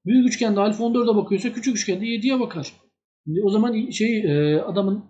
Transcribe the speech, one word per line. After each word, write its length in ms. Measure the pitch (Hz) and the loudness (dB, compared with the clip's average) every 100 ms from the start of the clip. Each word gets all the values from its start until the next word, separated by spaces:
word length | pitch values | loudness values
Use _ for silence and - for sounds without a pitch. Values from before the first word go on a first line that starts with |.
| - | 2
büyük 220 | 254 247 | 4 4
üçgende 320 | - 226 202 | 0 0 2
alfa 240 | 208 214 | 0 0
on 100 | 233 | 0
dörde 220 | 240 226 208 | 0 2 2
bakıyorsa 360 | - 196 240 | 2 -2 -2
küçük 240 | 240 254 208 | -4 -4 -2
üçgende 300 | 202 180 226 | -2 -4 -2
yediye 340 | 226 247 262 | -2 0 0
bakar. 320 | 233 165 135 - _ _ _ _ | -2 -6 -12 -14 _ _ _ _
Şimdi 160 | 151 165 | -6 0
o 60 | 202 | 2
zaman 400 | 214 240 220 247 | 2 2 0 -4
şey, 300 | - 220 220 | -2 0 0
e, 400 | 175 147 147 156 | 0 2 2 0
adamın 440 | 160 185 196 208 | 0 -2 0 -2